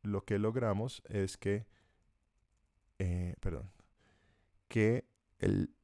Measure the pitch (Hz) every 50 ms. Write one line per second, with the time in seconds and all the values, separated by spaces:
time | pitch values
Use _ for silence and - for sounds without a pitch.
0 | - 101 101 98 - - 107 98 104 110 113 131 120 110 101 101 113 127 - -
1 | _ - - 104 98 95 - - - 98 101 107 113 - - _ _ _ _ _
2 | _ _ _ _ _ _ _ _ _ _ _ _ _ _ _ _ _ _ _ _
3 | 95 90 87 90 90 87 - - - 92 82 67 - 92 - _ - _ _ _
4 | _ _ _ _ _ _ _ _ _ _ _ _ _ _ - 113 107 110 117 131
5 | - _ _ _ _ _ _ _ - 95 98 98 - - - _